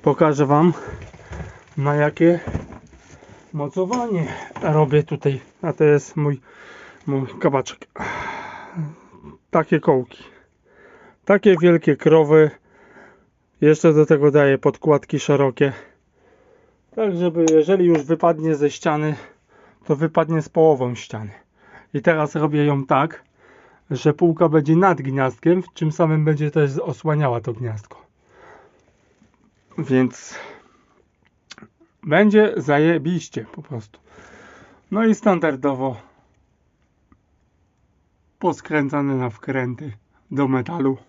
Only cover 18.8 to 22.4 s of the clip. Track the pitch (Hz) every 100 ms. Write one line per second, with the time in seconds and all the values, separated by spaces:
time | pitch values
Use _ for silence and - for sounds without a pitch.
18.8 | 170 151 151 147 - _ _ _ _ _
19.8 | - 143 160 160 160 160 151 - 160 143
20.8 | 127 120 - 110 107 - _ _ _ -
21.8 | _ 147 - 160 151 160